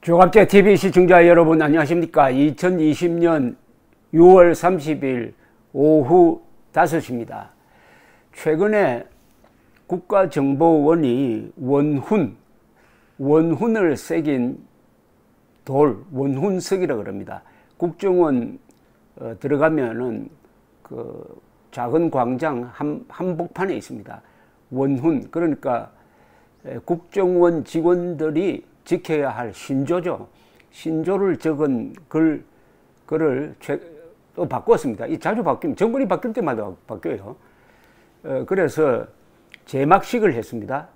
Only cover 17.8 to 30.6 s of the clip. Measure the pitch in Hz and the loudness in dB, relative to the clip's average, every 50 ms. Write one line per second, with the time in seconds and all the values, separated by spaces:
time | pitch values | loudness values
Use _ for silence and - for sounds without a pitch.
17.8 | - 175 165 - - 196 185 180 175 156 139 123 117 113 101 - _ _ _ _ | -6 -6 -6 -4 -4 -2 2 2 2 2 2 -2 -2 -6 -12 -16 _ _ _ _
18.8 | _ _ _ _ _ _ _ - - 117 113 - - 139 143 143 147 160 160 156 | _ _ _ _ _ _ _ -16 -14 -14 -14 -10 -6 -4 -2 0 0 0 0 0
19.8 | 131 117 110 117 123 127 113 107 110 107 - _ _ _ _ _ _ _ _ _ | -4 -4 -6 -6 -6 -6 -8 -8 -12 -14 -18 _ _ _ _ _ _ _ _ _
20.8 | _ - 139 123 117 - - - - - - - _ _ _ _ _ _ - - | _ -18 -16 -14 -14 -14 -16 -18 -18 -20 -20 -20 _ _ _ _ _ _ -12 -10
21.8 | 120 120 127 160 170 160 - 139 123 120 127 127 156 160 143 120 120 123 120 - | -8 -2 -2 0 0 0 0 -2 -2 -2 -2 -4 -4 -4 -4 -4 -8 -10 -12 -8
22.8 | 139 147 147 - - _ - - 175 185 180 160 170 170 - - 180 196 165 110 | -8 -8 -8 -8 -12 _ -14 -8 -6 -6 -6 -6 -8 -10 -8 -8 -6 -6 -6 -8
23.8 | - - 131 113 101 117 113 104 _ _ _ _ _ _ _ _ _ _ 123 127 | -8 -12 -16 -18 -16 -18 -20 -20 _ _ _ _ _ _ _ _ _ _ -6 -4
24.8 | 135 139 143 127 127 165 160 127 120 - - 160 175 165 147 - - 139 123 117 | -2 -2 -2 0 0 -2 -2 -2 -4 -6 -6 -4 -2 -2 -4 -4 -4 -4 -4 -4
25.8 | 110 - _ _ _ _ _ _ _ _ _ _ _ _ _ _ _ 135 135 120 | -6 -10 _ _ _ _ _ _ _ _ _ _ _ _ _ _ _ -16 -16 -16
26.8 | - - 175 165 - _ - 202 190 180 180 175 175 175 170 160 135 - - 160 | -8 -6 -8 -8 -8 _ -4 -2 0 0 2 4 4 4 2 0 -6 -4 -6 -2
27.8 | 160 170 180 180 175 180 175 143 156 156 156 156 185 190 135 - - _ _ _ | 0 2 0 0 -2 -6 -6 -6 -6 -4 -2 -2 -2 -2 -4 -6 -10 _ _ _
28.8 | _ - 170 175 175 - 160 151 143 131 113 110 123 113 95 - - - 139 135 | _ -6 -6 -6 -4 -4 -4 -2 -2 -4 -6 -8 -10 -10 -12 -16 -10 -6 -4 -4
29.8 | 139 135 170 180 170 180 143 101 101 - _ _ _ _ _ _ | -2 -2 -4 -4 -4 -6 -8 -8 -12 -18 _ _ _ _ _ _